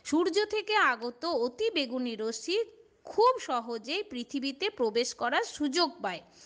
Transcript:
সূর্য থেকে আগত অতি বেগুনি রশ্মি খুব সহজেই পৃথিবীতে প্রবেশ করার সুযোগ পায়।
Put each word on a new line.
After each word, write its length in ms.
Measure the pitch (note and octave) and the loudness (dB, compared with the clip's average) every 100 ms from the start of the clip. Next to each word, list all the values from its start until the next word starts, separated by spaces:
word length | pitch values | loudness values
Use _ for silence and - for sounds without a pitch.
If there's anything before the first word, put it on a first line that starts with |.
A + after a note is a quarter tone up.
সূর্য 420 | - D#4 F#4 F4+ G#4 | 0 2 4 2 0
থেকে 300 | G#4+ G#4 G#4+ | 0 0 2
আগত 500 | D#4+ A#3 A#3+ A#3+ E4 | 4 2 -4 -6 -2
অতি 440 | D4+ A#3+ B3 A4 | 0 0 0 0
বেগুনি 460 | F4+ C4 B3+ B3 A3 | 0 0 -2 -4 -2
রশ্মি 440 | A3 A#3 - G4 A4+ - - _ | -4 -4 -2 -2 -2 -8 -20 _
খুব 360 | - - A#4+ C5 | -4 4 6 4
সহজেই 640 | - B3 A#3 A#3 A3 F4 | 0 -4 -4 -8 -4 -6
পৃথিবীতে 640 | - B3 A#3 C#4 C4+ C4+ G4 | -4 -6 -6 -4 -4 -2 -4
প্রবেশ 440 | G#4 A3+ G#3+ B3 | 0 0 2 -2
করার 300 | - A#3+ D4+ | -2 0 0
সুযোগ 580 | A4 - D4 D4+ E4 - | 0 -2 0 2 0 0
পায়। 200 | G3+ E3+ - - | -6 -6 -12 -20